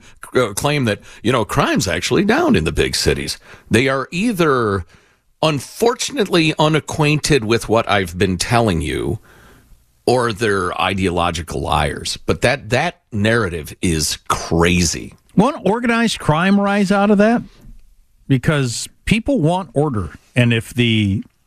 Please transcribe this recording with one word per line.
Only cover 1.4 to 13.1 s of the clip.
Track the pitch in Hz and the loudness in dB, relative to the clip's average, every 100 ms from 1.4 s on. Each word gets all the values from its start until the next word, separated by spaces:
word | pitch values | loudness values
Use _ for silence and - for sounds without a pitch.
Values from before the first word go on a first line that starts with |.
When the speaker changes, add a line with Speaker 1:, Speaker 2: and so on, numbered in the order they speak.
| 104 | 0
Speaker 1:
crime's | - 220 294 95 | 0 0 0 0
actually | 82 - 123 196 | -4 0 0 2
down | 254 349 98 | 2 2 2
in | |
the | 78 | 0
big | 73 67 | 0 -2
cities, | - - 69 69 - - - - | 0 0 -2 -4 -10 -14 -20 -2
they | 107 135 | 0 2
are | 135 127 | -2 -4
either | - 233 190 165 131 110 98 87 _ _ _ _ _ | -4 -4 0 2 2 0 -2 -4 _ _ _ _ _
unfortunately | 156 147 - - 233 247 - 269 196 196 156 - | -2 -2 -8 0 0 0 -6 -4 0 2 0 2
unacquainted | 156 156 - - 151 151 - 131 | 2 2 -2 -2 0 0 2 0
with | 107 113 - | 2 -2 2
what | 110 - | 0 2
I've | 101 92 87 | 0 -2 0
been | 90 87 | 0 0
telling | - 123 117 82 | 0 2 2 0
you, | 78 69 60 - - - - - _ - _ _ | -2 -4 -4 -6 -10 -20 -20 -20 _ -20 _ _
or | - 123 120 | 0 0 0
they're | 95 110 98 90 78 | -2 -2 0 -2 -2
ideological | 92 98 95 87 85 85 80 - | -2 0 0 0 -2 -2 -8 -6
liars. | 73 76 73 - - - - | -2 0 0 -4 -8 -10 -4
But | - | 0
that, | 120 135 110 | 0 -2 -2
that | 123 170 - _ | -2 -2 -8 _